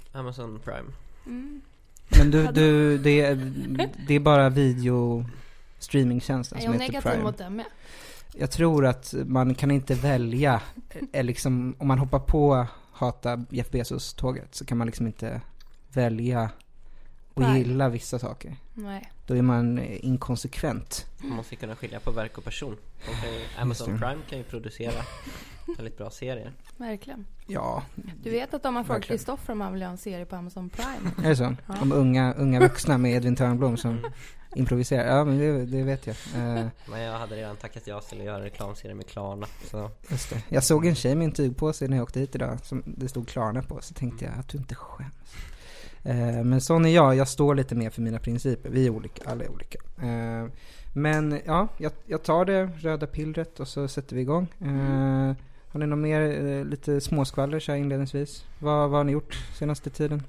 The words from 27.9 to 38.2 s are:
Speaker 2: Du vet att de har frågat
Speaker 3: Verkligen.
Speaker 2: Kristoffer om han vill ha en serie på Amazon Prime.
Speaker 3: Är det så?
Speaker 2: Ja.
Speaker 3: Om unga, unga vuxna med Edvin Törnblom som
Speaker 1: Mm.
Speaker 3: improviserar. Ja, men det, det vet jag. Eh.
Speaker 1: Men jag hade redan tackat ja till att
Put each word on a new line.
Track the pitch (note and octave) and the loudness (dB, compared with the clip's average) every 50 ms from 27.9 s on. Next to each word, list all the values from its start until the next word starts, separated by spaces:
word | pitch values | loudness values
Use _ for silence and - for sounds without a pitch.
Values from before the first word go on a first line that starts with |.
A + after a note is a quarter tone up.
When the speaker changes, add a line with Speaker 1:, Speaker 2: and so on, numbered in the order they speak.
| - - - - E3+ - - | -12 -14 -14 -14 -14 -10 -8
Speaker 2:
Du | A3+ | -4
vet | A3+ A#3 B3+ C#4 - | -4 -4 -4 -4 -6
att | C#4+ - | -4 -2
de | C4+ B3 | -2 -2
har | A#3+ A#3+ | -2 -2
frågat | F3+ B3 G#3+ | -2 -2 -2
Speaker 3:
Verkligen. | F#3 - A#3 A3 | -2 -2 -4 -4
Speaker 2:
Kristoffer | - - C4 C#4 - - A#3 | -4 -4 -8 -6 -6 -6 -4
om | G#3+ | -4
han | G3+ F#3+ F#3 | -4 -4 -4
vill | F#3+ F#3+ | -6 -6
ha | F3+ | -6
en | F3+ F#3 | -8 -10
serie | - G#3+ F#3+ F3 F3 | -10 -10 -10 -10 -10
på | F3 - | -10 -10
Amazon | F3+ F3 F3+ - F#3+ F#3 F3+ | -10 -10 -10 -10 -10 -10 -10
Prime. | - - - C4+ C4+ - - F3+ - - E3+ | -8 -6 -6 -6 -6 -6 -6 -6 -4 0 4
Speaker 3:
Är | D#3 | 4
det | D#3 | 4
så? | A#2+ B2 B2 B2+ B2+ - - | 4 4 0 -2 -4 -8 -8
Speaker 2:
Ja. | G2 G2 | -4 0
Speaker 3:
Om | C3+ C3+ | 2 2
unga, | C3+ C#3+ C3+ B2+ B2+ C3 C3 B2+ - | 4 6 6 6 6 6 4 4 2
unga | - C#3 C3+ B2+ B2+ | 2 2 4 6 6
vuxna | B2+ - C3 - - - C#3+ B2+ | 6 6 6 2 0 2 2 4
med | B2 B2 A#2+ | 4 2 2
Edvin | B2 A#2+ B2 B2 | 2 2 2 2
Törnblom | A#2+ C3 B2 B2 A#2+ C3+ C3 A#2 A#2 | 2 2 2 2 2 2 0 0 0
som | - A#2+ A#2 A#2 | -2 -4 -4 -4
Speaker 1:
Mm. | A#2+ - - - - - - - - - - | -6 -8 -10 -10 -16 -16 -16 -16 -16 -8 -2
Speaker 3:
improviserar. | - B2+ A#2+ C3 B2 B2+ - C#3+ B2+ A#2+ A#2+ C3 C#3 | -2 0 2 2 0 0 2 0 0 2 4 4 4
Ja, | D3+ | 4
men | D3 C3+ C#3 | 4 2 2
det, | D3 D3+ D3 C3+ B2 | 2 2 2 0 -2
det | B2 C3 C3+ C3 | -2 -2 -2 0
vet | C3+ C#3 C3 - - | 0 -2 -2 -4 -8
jag. | G#2+ - - - A#2+ | -10 -10 -10 -8 -6
Eh. | A#2+ A#2+ A#2 A#2+ A2+ A2+ A2+ - - - - | -4 -2 -2 -2 -2 -2 -4 -6 -10 -14 -12
Speaker 1:
Men | A#2 A2 | -10 -8
jag | A#2 A2+ A2+ A2+ | -8 -6 -6 -8
hade | A#2 G#2+ A2 | -8 -8 -10
redan | G#2+ A2 G#2+ G#2 | -10 -10 -10 -10
tackat | G#2 - A2+ - A2+ - - | -12 -12 -14 -14 -14 -12 -10
ja | G#2 G#2 | -10 -10
till | - - - | -10 -12 -12
att | G2 | -10